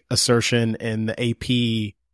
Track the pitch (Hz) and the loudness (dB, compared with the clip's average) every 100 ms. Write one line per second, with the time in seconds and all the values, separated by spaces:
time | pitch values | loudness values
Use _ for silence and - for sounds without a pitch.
0 | - 123 - 120 - 120 113 110 113 110 | -4 0 2 2 2 2 0 -2 -4 -2
1 | 110 - 120 117 - 123 120 113 104 - | -2 -2 -2 -2 0 0 2 0 -4 -8
2 | _ | _